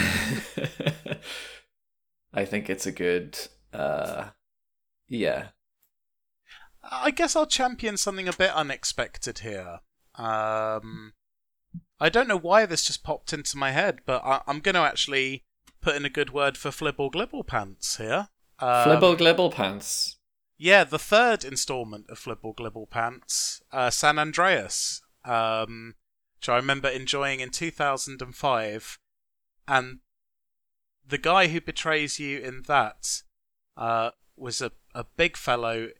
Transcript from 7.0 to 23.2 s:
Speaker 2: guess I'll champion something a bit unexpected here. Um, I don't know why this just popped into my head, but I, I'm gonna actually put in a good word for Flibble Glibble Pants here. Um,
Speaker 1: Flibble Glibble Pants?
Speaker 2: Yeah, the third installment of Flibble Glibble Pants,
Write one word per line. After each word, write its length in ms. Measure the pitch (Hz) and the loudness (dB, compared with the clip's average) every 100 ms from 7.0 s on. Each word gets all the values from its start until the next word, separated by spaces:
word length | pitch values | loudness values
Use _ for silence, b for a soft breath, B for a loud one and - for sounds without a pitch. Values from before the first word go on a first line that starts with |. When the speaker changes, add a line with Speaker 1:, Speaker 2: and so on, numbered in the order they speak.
| 269 | -2
Speaker 2:
guess 240 | 269 330 320 | 0 0 2
I'll 120 | 311 | 0
champion 500 | - 254 240 220 196 | 0 0 -2 -6 -2
something 300 | 208 190 180 | -4 -2 -4
a 60 | |
bit 180 | 175 185 | 0 2
unexpected 880 | 156 147 135 - - 117 - 127 - | 2 -2 -4 -6 -4 -6 -8 -10 -8
here. 400 | 113 101 90 85 - _ _ - | -10 -10 -10 -14 -18 _ _ -8
Um, 1000 | 113 110 110 110 110 110 110 110 110 - _ _ _ _ _ 170 - _ | -4 -2 0 0 -2 -4 -6 -14 -16 -20 _ _ _ _ _ -18 -18 _
I 100 | 156 | 2
don't 180 | 226 254 | 4 2
know 100 | 185 | 0
why 280 | 170 208 208 | 6 6 6
this 200 | 160 - | 2 -2
just 180 | - | -4
popped 300 | - 147 - | -4 -6 -6
into 240 | 156 135 143 | -6 -6 -2
my 140 | 135 | 0
head, 300 | 139 196 143 - | 2 0 -2 -2
but 180 | 127 | -2
I, 180 | 131 135 - | 2 0 0
I'm 120 | 147 | -2
gonna 220 | 196 185 | 2 4
actually 640 | 151 - - 135 131 135 - _ _ _ | 4 2 0 0 0 -4 -12 _ _ _
put 140 | - 143 | -2 0
in 100 | 143 | -2
a 40 | |
good 220 | 147 139 | -2 -2
word 260 | 143 139 135 | 0 0 0
for 140 | 143 | -8
Flibble 380 | - 151 139 139 | -4 -4 -2 -2
Glibble 320 | 165 247 277 | -2 -4 -6
Pants 540 | - 120 98 - - - | -4 -4 -4 -8 -6 -6
here. 320 | 110 156 208 _ _ - | -2 -2 -4 _ _ -4
Um, 240 | 127 123 120 | 2 6 8
Speaker 1:
Flibble 300 | 156 185 170 | 8 8 8
Glibble 340 | 170 175 175 | 6 6 4
Pants? 640 | - 95 101 - - - - _ _ _ _ | 2 -2 -2 -6 -2 -4 -6 _ _ _ _
Speaker 2:
Yeah, 260 | 165 196 | 6 6
the 160 | 147 151 | 6 0
third 440 | - 214 240 214 131 | 4 6 6 2 -2
installment 640 | 135 - 131 110 104 - | -6 -4 -4 -6 -12 -16
of 80 | 113 | -14
Flibble 340 | - 110 110 | -10 -10 -10
Glibble 340 | 107 113 110 107 | -10 -10 -10 -6
Pants, 720 | 120 117 127 | -4 -4 -6